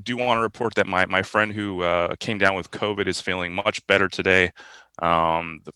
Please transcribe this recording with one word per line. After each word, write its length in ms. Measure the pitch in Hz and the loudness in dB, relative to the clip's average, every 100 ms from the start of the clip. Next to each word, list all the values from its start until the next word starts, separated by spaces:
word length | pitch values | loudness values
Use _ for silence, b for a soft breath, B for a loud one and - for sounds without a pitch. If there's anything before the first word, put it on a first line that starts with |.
do 140 | 104 123 | -6 -2
wanna 240 | 123 113 | 0 2
report 320 | 110 - 113 104 | 0 -2 -2 0
that 100 | 95 | 2
my, 200 | 92 90 | 2 2
my 160 | 95 | 2
friend 300 | 95 107 107 | 2 2 2
who, 300 | 107 104 92 | 0 -6 -2
uh, 320 | 87 87 87 - | 0 2 0 -2
came 180 | - 104 | -6 2
down 160 | 95 | 2
with 160 | 95 82 | 2 -4
covid 360 | - 104 101 95 | -4 -4 -2 -2
is 140 | 90 | -2
feeling 340 | - 92 87 | -4 -4 -4
much 300 | 90 107 - - | -4 -6 -8 -2
better 220 | 98 95 | 0 0
today. 440 | - 92 92 90 - b b b - | 0 2 4 2 -2 b b b -4
Um, 580 | 85 85 82 82 82 80 | 0 2 2 0 -4 -12
the 80 | - | -16